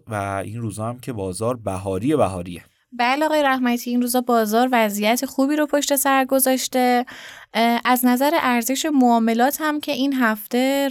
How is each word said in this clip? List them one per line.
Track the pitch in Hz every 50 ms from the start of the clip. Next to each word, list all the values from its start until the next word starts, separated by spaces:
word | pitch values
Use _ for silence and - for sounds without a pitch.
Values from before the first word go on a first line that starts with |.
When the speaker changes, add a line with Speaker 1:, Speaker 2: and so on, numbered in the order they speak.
| -
Speaker 1:
و | - 113 104 98 98 98 98 95
این | 101 104 120
روزها | 117 110 95 104 110 117
هم | 123 127
که | 123 143 123
بازار | 104 95 95 90 98 110 117 127
بهاری | 113 107 101 95 92 98 98 92 92 110 139 156
بهاریه. | 139 107 92 95 92 87 90 87 82 - _ _ _ _ _ - 240
Speaker 2:
بله | 240 240 269 294 311
آقای | 302 302 302 294
رحمتی، | 269 262 262 254 240 240 240 - 240
این | 240 247 247
روزا | 240 240 254
بازار | 247 247 240 226 220 208 214 226 247 254 254
وضعیت | 233 220 208 202 208 208 208 240 247 277
خوبی | 262 - - 269 269 302
رو | 302 302
پشت | 285 - 294 277 - 285
سر | 277 - 277 269 269 262 262
گذاشته. | 269 269 262 262 262 254 - - - 254 254 247 247 247 247 - - - - - - - - - -
اه، | - 226 233 240 233 -
از | 240 254 247 254
نظر | 247 247 247 277 294 339 311
ارزش | - 254 240 240 226 - 269 269 - 320 302 269
معاملات | 247 240 233 233 226 226 226 233 240 277 277 -
هم | 311 302 294 302
که | - 294 285
این | 247 269 285 277
هفته | 254 247 220 220 214 - - - 247 254 269 277 277 277 277